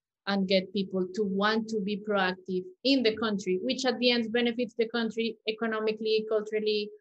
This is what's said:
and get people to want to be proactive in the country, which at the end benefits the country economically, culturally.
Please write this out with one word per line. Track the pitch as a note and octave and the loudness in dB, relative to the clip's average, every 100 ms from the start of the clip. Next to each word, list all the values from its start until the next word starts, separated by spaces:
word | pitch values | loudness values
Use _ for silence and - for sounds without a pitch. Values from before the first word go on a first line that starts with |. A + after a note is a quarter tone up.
| _ _ - | _ _ -2
and | G3 F#3+ | 0 4
get | F#3+ F#3 | 2 2
people | G3+ G3 F#3+ F#3 | -2 -2 -2 -2
to | G#3+ | 0
want | G#3 F#3+ G#3 A3 A3 | 0 2 2 2 0
to | A3 | -2
be | G3 G#3 | -2 -2
proactive | G#3 G3+ F#3 F#3 - F#3 F3+ - | 0 2 2 0 -4 -4 -4 -4
in | B3+ C#4 | 2 4
the | A3 G#3+ | 4 2
country, | A3+ G3+ G3 F#3 | 0 -2 0 -2
which | A#3 C4 B3+ | 0 -2 0
at | A#3+ | 2
the | B3 | 2
end | A#3+ A3 | 2 2
benefits | A#3 A#3+ A#3 A#3+ - | 0 0 0 -4 -2
the | A3+ | -2
country | A#3 A3+ A3 A3+ - - | -2 -2 -2 -4 -4 -6
economically, | A3 A#3 A3 A3 A3 A3 A3 G#3+ | -4 -2 -2 -2 -2 0 0 2
culturally. | A3 G#3 G#3+ G#3+ G#3+ G#3 - | -2 -2 -2 0 0 -2 -8